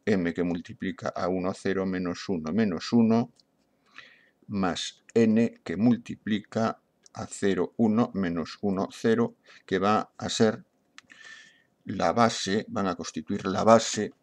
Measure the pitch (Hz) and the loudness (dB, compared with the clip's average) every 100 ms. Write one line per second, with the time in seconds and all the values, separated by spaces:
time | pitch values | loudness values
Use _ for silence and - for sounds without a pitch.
0 | - 98 85 82 87 85 - - 95 87 | 0 0 0 -2 -2 -4 -8 -10 -8 -6
1 | - - 90 92 90 98 98 95 95 92 | -8 -4 -2 -2 -4 -4 -4 -2 -2 -4
2 | 90 87 - 90 78 95 107 80 - 117 | -4 -6 -6 -6 -2 0 0 -2 0 4
3 | 113 113 123 _ _ _ _ _ _ - | 4 4 0 _ _ _ _ _ _ -20
4 | - - _ _ - 101 92 78 - - | -20 -20 _ _ -8 -4 -2 -2 -8 -12
5 | _ 117 113 110 117 - - 85 120 113 | _ 2 4 4 2 -2 -8 0 2 2
6 | - - - 104 - 117 113 - _ _ | -2 -12 -4 -4 -4 -2 -2 -4 _ _
7 | _ - - - 101 90 85 - 113 107 | _ -14 -12 -4 0 0 -2 0 2 2
8 | - 95 90 85 78 - 104 95 - - | 0 -2 -4 -4 -6 -6 -4 -2 -4 -4
9 | 117 113 117 - _ - - 95 98 107 | 0 2 0 -4 _ -20 -4 -2 2 0
10 | - - 107 - 110 113 - _ _ - | -2 -8 -8 2 2 2 -10 _ _ -20
11 | _ - - - - _ _ _ - 98 | _ -20 -20 -20 -20 _ _ _ -12 -2
12 | 85 98 113 - 95 104 - 117 98 85 | 0 4 2 2 -2 -2 -2 -4 -2 -4
13 | 80 - - 101 95 92 104 113 - - | -8 -10 -6 -6 -4 0 6 6 6 -2
14 | 104 - | -6 -8